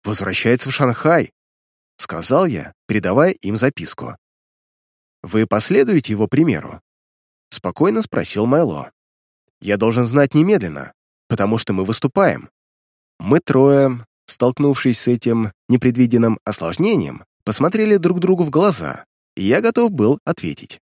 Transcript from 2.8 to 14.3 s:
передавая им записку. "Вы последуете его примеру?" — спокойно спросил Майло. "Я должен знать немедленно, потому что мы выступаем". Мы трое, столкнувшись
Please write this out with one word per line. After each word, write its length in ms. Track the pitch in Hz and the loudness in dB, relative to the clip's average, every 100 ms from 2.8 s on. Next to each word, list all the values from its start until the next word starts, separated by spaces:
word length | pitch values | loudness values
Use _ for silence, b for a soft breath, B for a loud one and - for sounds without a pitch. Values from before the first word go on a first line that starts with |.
| - | -6
передавая 440 | 101 92 107 175 | -4 0 2 2
им 260 | - 98 107 | 0 -6 -2
записку. 580 | 131 - 82 - 62 - _ _ _ _ _ _ _ _ _ _ | -2 -2 -12 -10 -12 -16 _ _ _ _ _ _ _ _ _ _
"Вы 240 | - 110 110 | -2 0 2
последуете 680 | 104 - 214 247 170 - | 0 2 2 4 2 0
его 140 | 104 107 | -2 0
примеру?" — 540 | 131 165 82 - - _ _ _ _ _ _ _ | 2 2 0 -6 -18 _ _ _ _ _ _ _
спокойно 520 | - 92 - 175 220 | -6 -6 0 0 0
спросил 420 | 214 117 82 101 117 | -2 -4 -4 -2 2
Майло. 460 | 147 151 76 - _ _ _ _ _ _ _ | 2 0 -4 -12 _ _ _ _ _ _ _
"Я 160 | 92 101 | -4 0
должен 280 | 113 117 120 | 2 2 2
знать 280 | 139 139 | 2 4
немедленно, 600 | 151 180 208 92 73 67 _ _ _ _ | 4 4 2 0 -8 -14 _ _ _ _
потому 300 | - 101 110 | -2 0 0
что 160 | - | -2
мы 100 | 95 | -2
выступаем". 680 | 95 113 139 - 180 73 - _ _ _ _ _ _ _ | -2 -2 0 2 0 0 -12 _ _ _ _ _ _ _
Мы 200 | 98 156 | 0 0
трое, 680 | - 131 139 139 135 123 117 _ | 2 4 4 4 2 -2 -12 _
столкнувшись 720 | - | -18